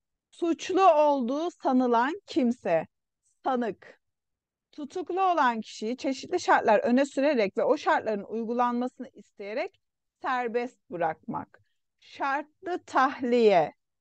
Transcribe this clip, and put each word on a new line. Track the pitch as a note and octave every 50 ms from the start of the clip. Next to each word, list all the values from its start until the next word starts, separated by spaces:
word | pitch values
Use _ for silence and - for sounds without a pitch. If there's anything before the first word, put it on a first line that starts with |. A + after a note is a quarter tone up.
| _ _ _ _ _ _
Suçlu | _ - E4+ E4+ D#4+ - - - F#4 F#4+ F#4+ F#4
olduğu | D#4+ D4+ D4+ D4 C#4+ C#4 B3 A3+ C4+ D4 E4 F4
sanılan | - _ - - C4 B3+ B3+ B3 A#3 A3+ A#3+ C#4 F4+ G#4 -
kimse, | - - E4 B3+ A#3 A#3+ - - G3+ E3+ D#3+ F3+ - _ _ _ _ _ _ _ _ _ _ -
sanık. | - C4 A#3+ A#3+ A3 F3+ - - - - _ _ _ _ _ _ _ _ _ _ _ _ _ _ _
Tutuklu | _ - D4 - - F4+ D#4+ - F4 F#4
olan | G4 F#4 F4 D#4+ C4+ B3 A#3 A3+
kişiyi | G#3+ - - - A3 G#3+ C4 C4
çeşitli | - C#4+ C4 - - - F4+ F4
şartlar | - - D#4+ B3+ - - G#3+ G3+
öne | - - A#3+ B3+ C#4+
sürerek | C#4 - C#4 C4+ D4 D4+ A#3+ G#3 F#3+ - A3+
ve | G3
o | D#3+ C4+ D4+
şartların | - F#4 D#4 C#4 - A3 A3 G3+ G3
uygulanmasını | - G#3 A3+ A#3 G#3+ A#3+ A#3+ B3 A#3+ A#3+ A#3+ B3 B3+ - - B3 - -
isteyerek | - G#3 _ _ - G3+ G3 G#3+ C4 E4+ G4 _ _ _ _ _ _ _ _ _ _
serbest | - - C4 B3 B3 A#3+ G#3+ A#3+ A#3+ B3+ - _ _ -
bırakmak. | - E3+ E3+ D#3+ D#3 - _ - G3+ E3+ - - _ _ _ _ _ _ _ _ _ _
Şartlı | _ - - - D#4 C#4 C4+ D4 D4+ - _ _ F#4+ F4 F4+ F4 -
tahliye. | - - C#4+ C4 C4+ B3+ B3 C4 A#3+ A#3+ B3 A3+ G#3+ G3 E3+ D3+ - - _ _ _ _ _